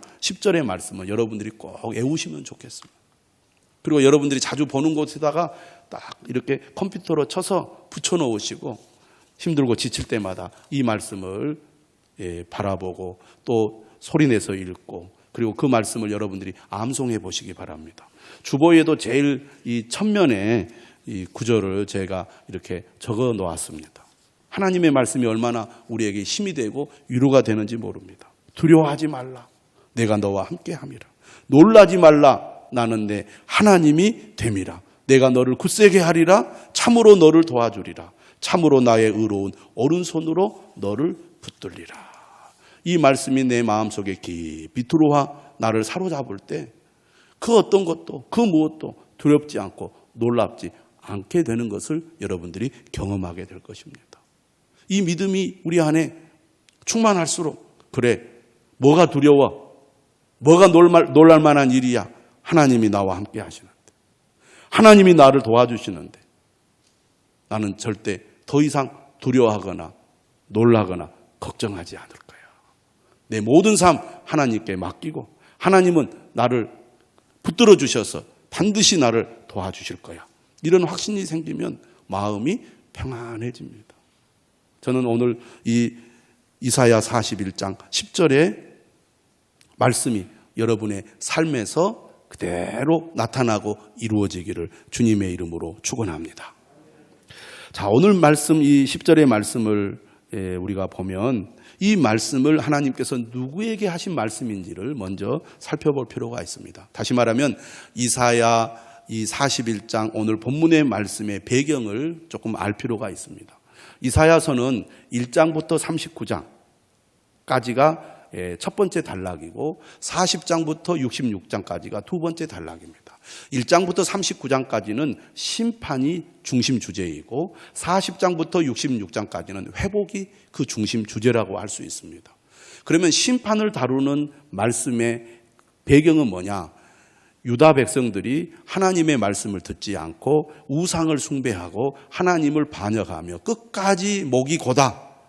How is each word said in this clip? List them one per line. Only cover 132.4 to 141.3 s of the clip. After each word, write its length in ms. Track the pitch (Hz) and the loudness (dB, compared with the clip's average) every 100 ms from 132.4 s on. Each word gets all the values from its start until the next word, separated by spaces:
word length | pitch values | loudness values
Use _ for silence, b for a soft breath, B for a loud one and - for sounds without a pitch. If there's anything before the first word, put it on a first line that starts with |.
| B B B B | B B B B
그러면 260 | - 160 175 | -2 0 2
심판을 640 | - - 254 208 214 214 | 0 0 -2 0 -2 -2
다루는 600 | 208 123 131 139 143 147 b b | -2 -2 0 0 -2 -6 b b
말씀의 760 | 95 113 117 147 120 117 117 B B B _ _ _ - | -4 -2 -2 -4 -2 -2 -2 B B B _ _ _ 4
배경은 420 | 143 160 156 127 | 6 6 4 0
뭐냐? 440 | 90 92 101 82 b b b b b b b 120 | -4 -6 -8 -8 b b b b b b b -6
유다 280 | 120 156 | 4 6
백성들이 800 | 139 117 139 120 98 101 143 175 B B | 6 2 0 -2 -4 -4 -6 -8 B B
하나님의 520 | 185 190 185 160 143 | -2 0 0 0 0
말씀을 440 | 101 101 110 95 | 0 -4 -6 -10
듣지 360 | - 92 - 95 | -10 -14 -10 -10
않고 540 | 80 82 131 151 156 B B | -10 -8 -2 -2 -2 B B
우상을 480 | 143 175 170 160 147 | -6 -4 -2 -2 -4
숭배하고 800 | - | -4